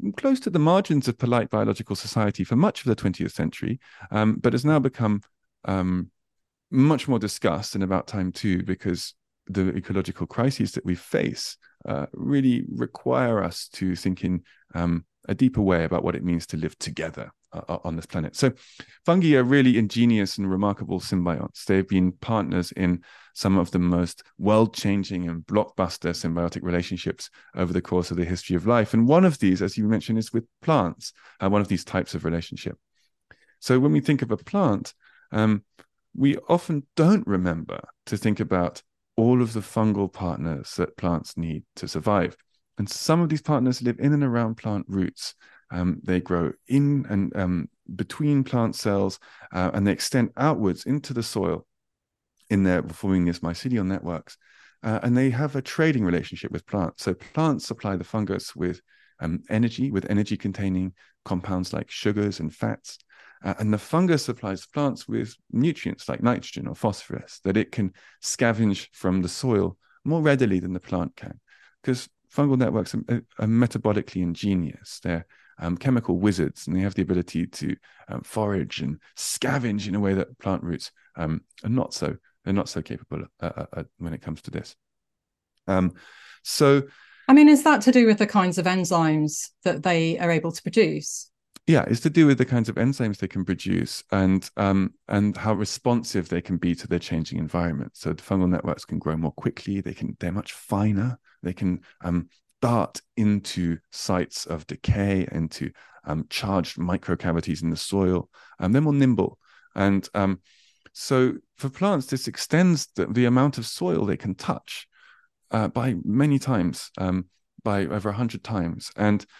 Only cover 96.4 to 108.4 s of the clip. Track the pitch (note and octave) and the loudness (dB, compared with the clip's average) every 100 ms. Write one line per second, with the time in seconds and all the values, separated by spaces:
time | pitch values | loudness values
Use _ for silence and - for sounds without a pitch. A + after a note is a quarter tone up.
96.4 | - F2 F2 E2 - F2 - E2 D#2+ F2 | -2 -2 0 -2 -2 -4 -2 -4 -4 -6
97.4 | D#2 F2 E2+ C#2+ - - - D#2+ - G2 | -4 -2 -2 -4 -8 -8 -8 -6 -4 0
98.4 | F2+ F2+ - - - D#2+ - D#2+ D#2+ - | 2 0 -2 -6 -6 -6 -4 -2 -4 -4
99.4 | - - - G2 F#2+ F#2+ - - F2 G2 | -6 -6 -6 -6 -6 -8 -10 -6 -6 -6
100.4 | - - - G2+ G#2+ G2+ A#2+ B2 _ _ | -8 -16 -4 0 0 0 -2 -6 _ _
101.4 | - F#2 F#2+ F2+ - _ F2 F2 E2+ _ | -10 -4 -4 -4 -8 _ -4 -4 -4 _
102.4 | _ _ A#2+ A#2 E2+ - - - G#2 G#2 | _ _ 0 0 -2 -6 -10 -2 0 0
103.4 | - - F2 E2+ - - - F2+ - - | -2 -4 -2 -4 -8 -10 -2 -2 -2 -8
104.4 | - E2 - - - G2+ G2 F#2+ - D#2+ | -8 -10 -10 -8 0 2 2 0 -2 -4
105.4 | D#2+ - - - - - - D#2 D2 - | -4 -6 -10 -10 -20 -16 -6 -6 -6 -6
106.4 | G#2 G2 E2 - F2 F#2+ - E2+ F2+ E2+ | -2 -2 -2 -6 -4 -4 -4 -4 -2 -2
107.4 | - D#2 E2 D#2+ - G2 F#2 F2+ - _ | -2 -4 -4 -4 -2 0 2 0 -4 _